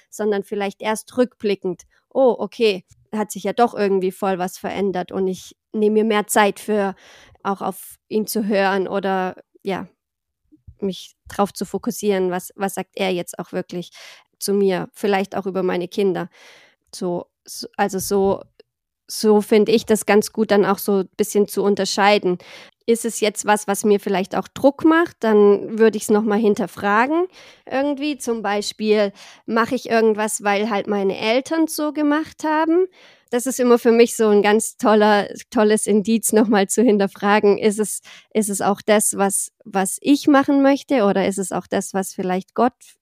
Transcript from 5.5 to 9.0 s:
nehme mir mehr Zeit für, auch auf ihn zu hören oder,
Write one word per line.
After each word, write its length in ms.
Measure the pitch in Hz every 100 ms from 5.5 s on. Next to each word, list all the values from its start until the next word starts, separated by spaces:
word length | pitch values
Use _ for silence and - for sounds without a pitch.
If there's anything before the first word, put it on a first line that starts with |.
| - _
nehme 200 | 220 208 214
mir 20 |
mehr 220 | 220 208 208
Zeit 340 | 226 208 196
für, 340 | - 214 196 185 - - - _
auch 180 | 196 190
auf 360 | - 185 - - _
ihn 180 | 220 202
zu 200 | 214 196
hören 420 | 202 190 196 180
oder, 480 | 196